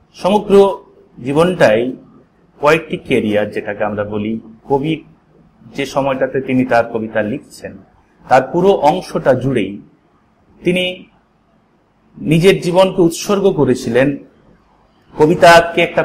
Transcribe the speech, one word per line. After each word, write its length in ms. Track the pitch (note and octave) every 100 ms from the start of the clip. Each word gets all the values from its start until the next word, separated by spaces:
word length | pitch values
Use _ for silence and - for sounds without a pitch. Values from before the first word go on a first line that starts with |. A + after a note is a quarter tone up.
| _ -
সমগ্র 340 | F3+ G#3 - G3 G3 - - _ _ - A#2+
জীবনটাই 560 | C#3 F3 F3+ C3+ G#2+ B2+ - - - _ _ _ _
পোয়েটিক 420 | C#3+ D#3+ D#3+ - -
career, 380 | B2 G#2+ G#2 G#2
যেটাকে 280 | A2 G#2 G#2 G#2
আমরা 160 | G#2 G#2
বলি, 180 | G#2+ G#2 A2+ - - -
কবির 320 | C3+ D3+ D#3 - _ _ _ _ _ - -
যে 80 | C3+
সময়টাতে 440 | - C3+ C3 C3 C#3 C3
তিনি 140 | B2+ B2+
তার 120 | A#2+ A#2
কবিতা 280 | A2+ A2 A2 G#2
লিখছেন, 400 | C#3 - - F#2+ F#2 - _ _ _ -
তার 160 | C3 C3
পুরো 180 | E3+ F#3 F#3+ D3
অংশটা 420 | F#3 - F3+ D#3+ B2
জুড়েই 300 | B2+ B2 F#2+ G2+ - _ _ _ _ _ _ _
তিনি 200 | - F3+ F3+ F#3 - _ _ _ _ _ _ _ _ _ _ - -
নিজের 260 | E3 F3+ F#3+
জীবনকে 360 | D#3 F3 F#3+ F#3+ E3+
উৎসর্গ 360 | - - G3+ F#3+ D3+
করেছিলেন 480 | C3 B2 - A#2 C#3 C#3 - _ _ _ _ _ _ _ _ -
কবিতাকে 640 | D#3 E3+ F3 E3+ E3 - E3+
একটা 160 | -